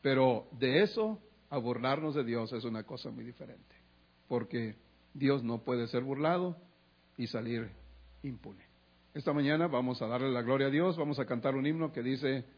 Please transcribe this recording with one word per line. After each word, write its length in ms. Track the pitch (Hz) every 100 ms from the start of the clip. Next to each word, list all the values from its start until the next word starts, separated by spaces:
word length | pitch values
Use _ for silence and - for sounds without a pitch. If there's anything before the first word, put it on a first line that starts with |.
Pero 460 | - 135 131 113 -
de 320 | 117 127 143
eso 380 | 208 226 220 214 - _ _
a 80 | 143
burlarnos 580 | 117 120 127 143 156 147
de 100 | 117
Dios 260 | 120 110
es 140 | 117 117
una 180 | 110
cosa 280 | 104 131 135
muy 120 | 110
diferente, 520 | 117 120 - 98 - - _ _ _ _ _
porque 480 | 120 113 120 113 107 - _ _
Dios 300 | 135 135 139
no 200 | 117 117
puede 240 | 123 123 117
ser 160 | 123
burlado 540 | 135 139 156 180 180 170 - _ _ _ _ -
y 100 | 120
salir 420 | 117 117 117 110 92 - - - -
impune. 400 | 139 120 - - - _ _ _ _
Esta 180 | 151 147
mañana 360 | 147 139 156 170
vamos 340 | 131 127 120
a 60 | 110
darle 220 | 123 135
la 120 | 123
gloria 260 | 117 135 139
a 20 |
Dios, 280 | 143 180 165
vamos 220 | 147 143
a 60 | 120
cantar 300 | 120 135 135
un 100 | 139
himno 280 | 160 156
que 100 | 127
dice 400 | 120 131 139 131 120